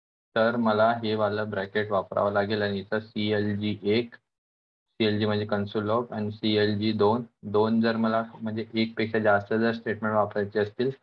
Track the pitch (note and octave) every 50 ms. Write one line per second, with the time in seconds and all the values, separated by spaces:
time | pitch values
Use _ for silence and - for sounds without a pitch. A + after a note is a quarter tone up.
0 | _ _ _ _ _ _ - A2+ A2+ A2+ A2+ A#2+ A2+ A2+ G#2+ G#2 A2 A#2 A#2 A#2
1 | A2+ G#2+ G#2+ A2 G#2+ G2+ G#2 A2 G#2+ G#2+ G2+ G2 F#2+ G2 - G#2+ G#2 G#2+ G#2 F#2+
2 | F#2 - A2 G2+ G2+ G2+ G2+ G2+ G2 G2+ A2 G#2+ G#2 G2+ G2+ G2 F#2+ - A2 G#2+
3 | A2 - - A2 G#2 G#2 G#2+ G#2 G#2 G#2 G2+ G2+ G#2+ G#2+ G2+ G#2 - G2+ G#2+ A#2+
4 | A#2+ A#2+ - - _ _ _ _ _ _ _ _ _ _ _ _ _ _ _ -
5 | A2+ G#2+ G#2 G#2 G#2+ G#2 G#2 G#2 G#2 G#2 A2 G2+ G2+ G2+ - A2 G#2 G#2+ A2+ A#2+
6 | B2+ - A2 A2 G#2+ G#2 G#2+ - - A2 G#2+ G#2 G#2 G#2+ G#2 G2+ G#2+ A2 A2 G2+
7 | G2+ G#2 A2+ B2 A2+ - _ _ - G#2 G2+ G#2 A2 A2 A2+ A2+ A2+ A#2 A2 A2
8 | A2+ A2+ A2+ A2+ A2+ A2+ - - A2+ A2 A2 A2+ G#2+ - - A2 A2+ A2+ - -
9 | A2 G#2+ A2+ A2+ G#2+ G#2 G2+ G2+ G2+ - A2+ A2 A2+ A#2 A2+ A2+ - A#2 G2+ G#2+
10 | A2+ G#2+ G#2+ G#2+ G2+ G2+ - G#2 G2+ G2 - G#2+ G2+ G#2 - - A#2+ C3+ C3+ -